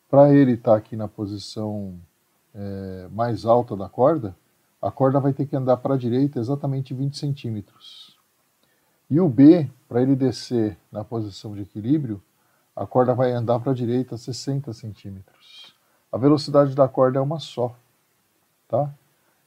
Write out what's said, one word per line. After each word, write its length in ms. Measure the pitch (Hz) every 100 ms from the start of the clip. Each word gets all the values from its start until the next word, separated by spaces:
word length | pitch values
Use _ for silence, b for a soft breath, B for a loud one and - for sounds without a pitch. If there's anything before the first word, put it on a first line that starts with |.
| _
pra 240 | 139 143
ele 240 | 143 135 117
tá 180 | 123
aqui 220 | 107 - 110
na 100 | 107
posição, 920 | - 101 104 - - 107 107 98 90 87 _ _ _ _
é, 540 | 104 101 98 95 92 92
mais 320 | 98 120 107
alta 320 | 107 120 120 101
da 120 | 95
corda, 460 | - 127 160 107 92 _ _ _ _
a 80 | -
corda 300 | - 135 139
vai 120 | 139
ter 140 | 139 143
que 80 |
andar 220 | 143 127 123
pra 200 | - 135
direita 420 | 120 123 143 139
exatamente 560 | 113 139 143 135 135
vinte 240 | 127 139 143
centímetros. 1000 | 147 139 123 107 98 _ - - - _ _ _ _ _ _ _ _ _ -
E 100 | 143
o 80 | 180
B, 420 | 113 139 175 139 - -
pra 120 | 117
ele 160 | 131 135
descer 600 | 131 - - 123 107 95 _
na 140 | 107
posição 500 | 107 117 107 95 113
de 80 | 101
equilíbrio, 600 | 98 107 110 156 131 101 _ _ _ _ _
a 120 | - 101
corda 280 | 131 123
vai 160 | 123 127
andar 280 | 123 113 120
pra 140 | 120
direita 420 | 127 117 123 127 117
sessenta 560 | - 120 - 139 139
centímetros. 1000 | 110 110 98 101 95 95 _ _ - - _ _ _ _
A 60 | 104
velocidade 580 | 135 147 147 147 143
da 140 | 135 131
corda 300 | - 127 135
é 40 |
uma 160 | 135 160
só, 360 | - - 120 120 _ _ _ _ _ _ _ _ _
tá? 260 | 117 147 143 _ _ _ _